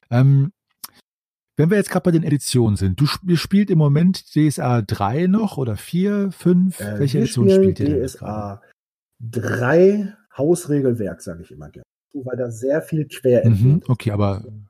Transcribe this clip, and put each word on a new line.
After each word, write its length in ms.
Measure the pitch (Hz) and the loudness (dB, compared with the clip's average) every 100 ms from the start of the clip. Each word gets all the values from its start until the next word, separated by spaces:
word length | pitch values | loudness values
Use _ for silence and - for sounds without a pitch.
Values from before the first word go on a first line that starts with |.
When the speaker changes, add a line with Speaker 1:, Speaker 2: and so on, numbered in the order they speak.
| - | -2
Speaker 1:
Ähm, 420 | 120 135 139 143 - _ _ - _ _ _ _ _ _ - | 2 4 4 2 -6 _ _ -20 _ _ _ _ _ _ -2
wenn 120 | 156 | 0
wir 60 | 208 | 2
jetzt 140 | 190 | 0
grad 140 | 180 | -2
bei 60 | 185 | 0
den 120 | 165 | 0
Editionen 540 | 170 143 - 127 113 101 | 0 -2 0 0 2 0
sind, 220 | 98 90 | -2 0
du 60 | |
sp-, 240 | 147 - 180 | 0 -2 -2
ihr 80 | 170 | -2
spielt 340 | - 196 202 | 0 0 2
im 80 | 170 | 2
Moment 560 | 147 147 175 185 - | 2 2 2 0 -4
D 120 | 151 151 | 0 0
S 120 | 139 | 0
A 220 | 135 120 | 0 0
drei 460 | 104 - 101 139 185 | -2 -2 -2 0 0
noch 320 | 202 208 - | 0 0 -4
oder 180 | 123 104 | -6 -6
vier, 560 | - 170 196 208 196 | -6 -2 -2 -2 -4
fünf? 480 | - 170 180 185 - | -2 2 2 2 -2
Speaker 2:
Äh, 180 | 208 214 | -8 -2
Speaker 1:
Welche 200 | 139 - | -2 0
Speaker 2:
wir 60 | |
Speaker 1:
Edition 240 | - 123 196 | -2 2 4
Speaker 2:
spielen 140 | 190 | 4
Speaker 1:
spielt 180 | 190 - | 4 2
ihr 60 | 143 | -2
denn 80 | 143 | -2
Speaker 2:
D 40 | |
S 220 | 127 - | -4 -8
A 320 | 95 107 101 | -10 -10 -10
Speaker 1:
gerade? 80 | 101 _ _ _ _ _ - | -12 _ _ _ _ _ -18
Speaker 2:
drei 960 | 113 113 107 110 123 160 190 208 196 - _ - | -10 -6 -4 -2 2 4 4 4 -2 -10 _ -4
Hausregelwerk, 840 | 147 170 - 147 131 117 98 85 | 0 0 0 -2 0 -2 -4 -8
sag 200 | - 82 | -14 -14
ich 120 | 87 | -16
immer 160 | 71 73 | -20 -20
gerne. 160 | 73 - _ _ | -20 -20 _ _
Weil 220 | 143 127 123 | -14 -10 -8
da 120 | 120 | -8
sehr 300 | 110 131 156 | -6 -4 -4
viel 260 | 156 156 147 | -2 -6 -6
quer 380 | - 127 123 | -4 2 4
Speaker 1:
Mhm, 80 | 123 | 4
Speaker 2:
entwickelt. 360 | 101 123 156 - | 4 4 2 0
Speaker 1:
okay, 220 | 123 113 | -4 -2
aber, 340 | 104 101 98 110 107 104 | -2 -2 -2 -8 -20 -20